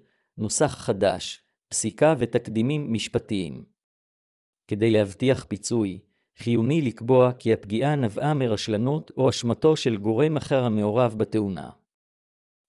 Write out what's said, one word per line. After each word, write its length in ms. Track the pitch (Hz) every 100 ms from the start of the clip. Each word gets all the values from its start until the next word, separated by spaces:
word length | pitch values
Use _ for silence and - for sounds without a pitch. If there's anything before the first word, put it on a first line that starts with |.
| _ _ _ -
נוסח 340 | 107 - 151
חדש, 720 | - - 101 98 92 - - _ _ _
פסיקה 480 | - 110 - 151 151
ותקדימים 760 | 120 120 - 110 120 151 147
משפטיים. 720 | 110 - 123 - 101 82 64 - _ _ _ _ _ _ _ _ _ -
כדי 240 | 104 117
להבטיח 520 | 107 98 98 127 127
פיצוי, 560 | - 101 - 120 101 92 - _ _ -
חיוני 440 | 117 117 120 165
לקבוע 500 | 135 - 117 127 127
כי 220 | 127 117
הפגיעה 420 | 110 101 110 139 151
נבעה 380 | 117 101 143
מרשלנות 800 | 151 123 104 - 104 123 151 - -
או 120 | 131
אשמתו 460 | - 120 113 156 156
של 220 | 131 101
גורם 400 | 104 113 151 151
אחר 260 | - 135
המעורב 520 | 123 107 104 110 123 107
בתאונה. 520 | 107 110 101 85 - - _ _ _ _ _ _ _ _